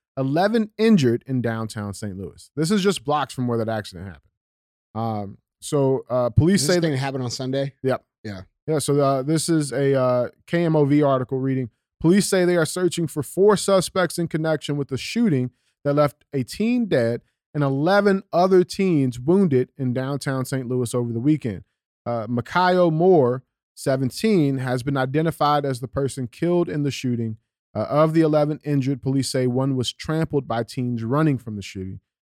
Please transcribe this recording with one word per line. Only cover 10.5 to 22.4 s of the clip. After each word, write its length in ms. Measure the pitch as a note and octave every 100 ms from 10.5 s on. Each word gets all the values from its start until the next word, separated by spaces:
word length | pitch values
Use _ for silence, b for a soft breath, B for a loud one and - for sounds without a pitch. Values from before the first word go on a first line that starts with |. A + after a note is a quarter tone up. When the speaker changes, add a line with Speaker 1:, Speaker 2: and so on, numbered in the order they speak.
| E3+ E3+
Speaker 1:
M 100 | D#3
O 100 | C#3+
V 180 | D3
article 360 | C#3+ C3+ B2 C3
reading, 300 | C3+ C3 B2 - _ _
"Police 280 | D#3+ G3 -
say 180 | F#3+ F3
they 120 | F3
are 80 | D#3
searching 400 | F#3 F3+ - E3
for 160 | D3+
four 360 | C3+ - G3+ G3+
suspects 600 | - F#3+ - F#3+ F3+ -
in 100 | E3+
connection 500 | D#3+ D#3+ D#3 - D3
with 100 | C#3
the 100 | C3
shooting 540 | - A#3 A#3 C3+ B2+ - _ _
that 100 | C#3+
left 320 | C#3+ D3 - _
a 100 | C#3
teen 440 | B2+ - A3 B3 A3
dead 340 | C#3+ A#2 A#2+ - _ _
and 100 | D3+
eleven 600 | C#3 C3+ D#3 G3+ G3+ G3 -
other 300 | E3 F#3+ F#3+
teens 560 | F3+ - F#3+ D#3 C3 A#2+
wounded 520 | B2+ F#3+ F#3+ C3 B2+ -
in 160 | B2+
downtown 520 | B2 C3 C#3 D3 C3 B2+
Saint 220 | C3+ A#2+
Louis 280 | B2+ B2 B2
over 180 | A#2+
the 60 | A2+
weekend." 440 | B2+ D3+ A#2+ F2+ - _ _ _
Uh, 220 | - A#2+ A2
Makayo 640 | A#2+